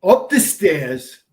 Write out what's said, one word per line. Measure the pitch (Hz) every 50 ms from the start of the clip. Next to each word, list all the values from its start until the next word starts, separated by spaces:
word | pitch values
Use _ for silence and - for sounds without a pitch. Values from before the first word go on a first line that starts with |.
| -
Up | 180 233 262 262 -
the | - 269
stairs. | - - - - 196 185 160 143 139 123 131 127 - - - - _ _